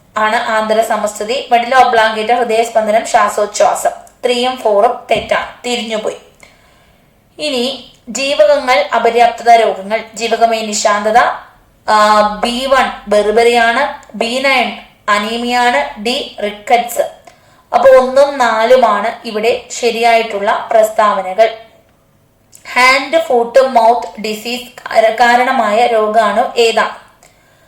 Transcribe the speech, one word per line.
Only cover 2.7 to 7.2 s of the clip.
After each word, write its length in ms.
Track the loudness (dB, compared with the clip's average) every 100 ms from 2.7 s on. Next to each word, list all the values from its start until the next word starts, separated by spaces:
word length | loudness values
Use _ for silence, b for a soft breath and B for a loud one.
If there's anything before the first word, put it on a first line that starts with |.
| -2 0 0 0
ശ്വാസോച്ഛ്വാസം. 840 | 0 0 -2 -4 0 0 0 -4 -6 -12 _
ത്രീയും 320 | -4 -2 -2 -2
ഫോറും 440 | 0 2 2 -2 -4
തെറ്റാണ്, 540 | -4 -2 -4 -4 -12 -8
തിരിഞ്ഞുപോയി. 500 | -6 -6 -6 -8 -10 -16 _ b b b b b b b _